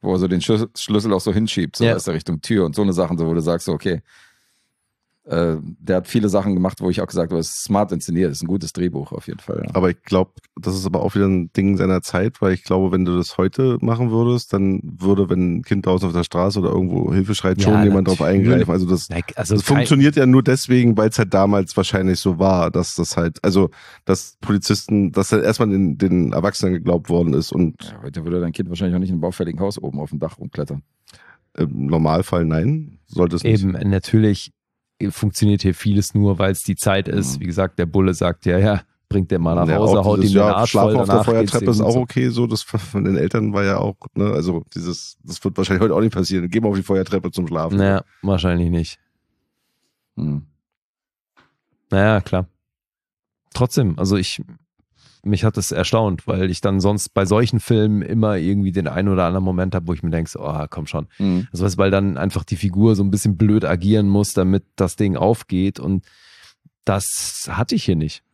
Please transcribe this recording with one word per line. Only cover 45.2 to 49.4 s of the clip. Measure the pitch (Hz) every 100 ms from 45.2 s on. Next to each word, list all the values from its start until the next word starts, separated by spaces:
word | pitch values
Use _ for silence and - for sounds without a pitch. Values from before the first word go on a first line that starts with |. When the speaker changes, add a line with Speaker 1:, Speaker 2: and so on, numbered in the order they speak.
Speaker 3:
das | - 87
wird | 98 -
wahrscheinlich | 95 95
heute | 107
auch | 90
nicht | 110
passieren, | 98 90 92 87
geh | 104
mal | 113
auf | 98
die |
Feuertreppe | 92 98 92 98 90
zum | 90 85
Schlafen. | 82 80 98
Speaker 2:
Naja, | 98 98 - _
wahrscheinlich | 98 95 90 87 85
nicht. | 85 80 - _ _ _ _